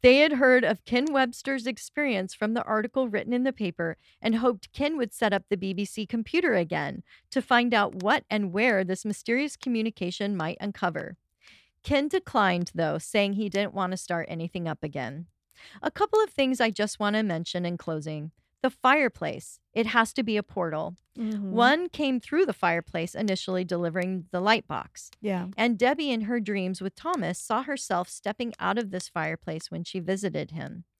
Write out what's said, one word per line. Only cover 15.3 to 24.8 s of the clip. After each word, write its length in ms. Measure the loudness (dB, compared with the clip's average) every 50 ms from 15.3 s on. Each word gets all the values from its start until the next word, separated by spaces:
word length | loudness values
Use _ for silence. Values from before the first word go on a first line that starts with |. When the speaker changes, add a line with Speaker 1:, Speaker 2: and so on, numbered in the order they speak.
| _ _ _ _ _ _ -20 -20 -18 -6
Speaker 1:
A 80 | -6 -6
couple 300 | 0 0 -2 2 4 2
of 60 | 2 2
things 320 | 2 0 2 2 2 2
I 100 | 2 0
just 300 | 2 0 -2 -2 -2 -2
want 160 | 0 0 2
to 60 | 2
mention 420 | 0 0 0 -2 -4 -4 -4 -4 -2
in 140 | -2 -4 -4
closing. 540 | -4 -4 -4 -4 -4 -6 -8 -8 -8 -10 _ _ _ _ _ _
The 60 | -2 -2
fireplace. 920 | -2 _ 2 4 4 4 4 0 -2 -4 -6 -6 -6 -8 -12 -16 -20 _ _ _
It 140 | _ -2 -2
has 260 | 2 4 2 2 2
to 100 | 0 -2
be 140 | -2 0 0
a 60 | -2
portal. 540 | -2 _ -4 -4 -2 -2 -2 -4 -4 -6 -8 _ _ _ _ -6
Speaker 2:
Mm-hmm. 340 | -6 -4 -4 -4 -4 -2
Speaker 1:
One 360 | 4 6 6 6 6 4 0 -4
came 320 | -2 -2 0 0 0 -2
through 240 | -2 -2 2 2 2
the 80 | 2
fireplace, 640 | 2 0 0 0 0 0 -2 -4 -6 -4 -4 -4 -4
initially 500 | -4 -2 0 0 -2 -2 -2 -2 -2 -2
delivering 640 | -2 -2 -2 -2 -2 -2 -2 -2 -2 -4 -4 -6 -4
the 100 | -4 0
light 260 | 4 4 4 2 2 _
box. 420 | -8 -8